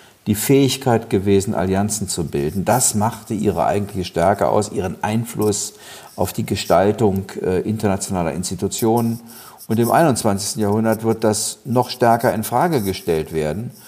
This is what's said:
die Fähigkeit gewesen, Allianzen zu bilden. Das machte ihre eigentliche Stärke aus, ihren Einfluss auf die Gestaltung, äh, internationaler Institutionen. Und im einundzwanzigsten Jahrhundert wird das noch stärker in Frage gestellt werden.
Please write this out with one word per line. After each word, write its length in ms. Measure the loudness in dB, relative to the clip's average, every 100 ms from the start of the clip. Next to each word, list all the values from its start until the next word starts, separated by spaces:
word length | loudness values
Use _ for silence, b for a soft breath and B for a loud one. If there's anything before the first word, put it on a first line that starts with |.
| b b -4
die 80 | -2
Fähigkeit 760 | 4 4 4 2 0 0 0
gewesen, 440 | -2 2 2 2
Allianzen 540 | -2 0 0 0 -4 -6
zu 180 | -6 -4
bilden. 380 | -2 -2 -2
Das 320 | 0 2 2 0
machte 380 | -2 -4 -8
ihre 320 | -2 0 2 0
eigentliche 400 | 0 -4 -6 -4
Stärke 420 | 0 2 2 2
aus, 240 | 2 0
ihren 320 | -4 -6 -4
Einfluss 720 | -2 -2 -4 -2 0 0 -6 B B B B -6
auf 160 | -4
die 140 | -4 -4
Gestaltung, 800 | -4 2 4 4 4 2 0 -4 -6
äh, 180 | -2 -2
internationaler 680 | -2 -2 0 -2 -2 -2 -2
Institutionen. 880 | -4 -6 -4 -4 0 2 2 0 -4 B B B B -4
Und 120 | 0
im 120 | 2
einundzwanzigsten 720 | 4 4 2 0 -2 -4 -2
Jahrhundert 420 | 0 2 0 0
wird 220 | 0 2 2
das 340 | 0 -4 -8 -2
noch 240 | 0 0
stärker 440 | 2 2 4 2
in 120 | 0 -2
Frage 380 | 0 2 0
gestellt 500 | 0 -4 -2 -2 0
werden. 380 | -2 -2 -4 -8 -12